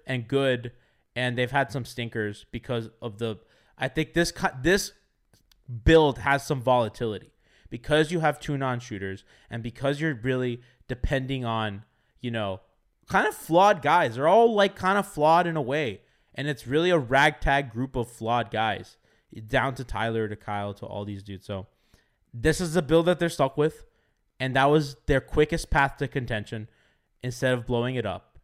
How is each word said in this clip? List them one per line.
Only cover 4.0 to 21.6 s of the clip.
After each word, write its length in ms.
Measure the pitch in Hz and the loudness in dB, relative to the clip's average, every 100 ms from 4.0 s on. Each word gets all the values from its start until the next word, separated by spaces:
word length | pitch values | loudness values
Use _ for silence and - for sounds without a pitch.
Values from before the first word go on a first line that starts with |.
| 156 | -2
this 180 | 165 170 | 0 -2
cu-, 240 | - 190 131 | -2 -4 -2
this 320 | 139 196 - - _ _ _ _ _ _ - 117 | 2 2 0 -12 _ _ _ _ _ _ -14 0
build 360 | 131 165 151 123 | 6 8 8 4
has 260 | 143 139 - | 0 0 0
some 160 | 139 | -2
volatility 720 | 117 123 110 - 117 95 - _ _ _ _ | 2 2 2 -4 -6 -6 -12 _ _ _ _
because 400 | 123 - 151 151 | -14 0 2 2
you 80 | 170 | 2
have 200 | 156 139 | 0 0
two 180 | - 143 | -4 -4
non-shooters 680 | 135 123 - 101 95 98 _ _ _ | -2 -4 -8 -8 -8 -10 _ _ _
and 140 | 117 | -10
because 360 | 117 - 135 143 | -10 -4 -4 -2
you're 140 | 160 | -4
really 480 | 120 123 127 127 123 - _ - | -4 -2 -2 -2 -6 -12 _ -12
depending 560 | 127 - 135 131 135 | -6 -2 -2 -2 -4
on, 400 | 120 113 110 101 - _ _ _ | -4 -2 -4 -6 -14 _ _ _
you 80 | 123 | -8
know, 320 | 117 101 92 _ _ _ _ - | -4 -4 -6 _ _ _ _ -2
kind 180 | 190 427 | 0 0
of 60 | |
flawed 480 | - - 165 202 190 | -2 0 6 6 4
guys. 340 | 135 170 143 117 | 2 2 2 0
They're 120 | 151 | 4
all, 260 | 214 233 | 6 6
like, 220 | 208 196 - | 4 2 0
kind 240 | 185 202 | 0 0
of 80 | 196 | -2
flawed 400 | - 151 170 170 | 0 4 4 4
in 100 | 160 | -2
a 40 | |
way. 400 | 120 147 135 92 _ _ _ - | -2 -2 -4 -6 _ _ _ -8
And 120 | 143 | -6
it's 200 | 135 117 | -6 -2
really 240 | 147 180 | 0 2
a 60 | 170 | 2
ragtag 760 | 120 135 151 - - 139 123 | 2 2 2 2 0 0 -2
group 240 | 113 139 127 | -6 -6 -4
of 140 | 113 | -6
flawed 420 | - 110 120 104 | -6 -2 -2 -2
guys, 460 | 110 110 98 - _ _ _ _ 113 107 | -2 -2 -4 -8 _ _ _ _ -18 -4
down 260 | 131 131 131 | 0 0 -4
to 80 | |
Tyler, 440 | 123 104 113 113 107 | -8 -4 -2 -2 -4
to 80 | 107 | -8
Kyle, 380 | - 104 101 98 | -8 -8 -8 -10
to 100 | - | -12
all 200 | 101 104 | -10 -8
these 180 | 98 | -10
dudes. 220 | 101 95 - | -12 -14 -10
So 200 | 98 | -10